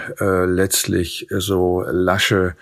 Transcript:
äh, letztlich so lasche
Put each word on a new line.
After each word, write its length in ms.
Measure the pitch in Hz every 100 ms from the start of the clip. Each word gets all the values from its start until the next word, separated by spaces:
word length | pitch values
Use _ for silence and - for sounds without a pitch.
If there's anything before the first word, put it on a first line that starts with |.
| - -
äh, 240 | 101 92
letztlich 800 | 92 90 95 - - 92 85 - -
so 540 | 98 95 92 90 90 -
lasche 640 | 90 90 98 - 98 90 -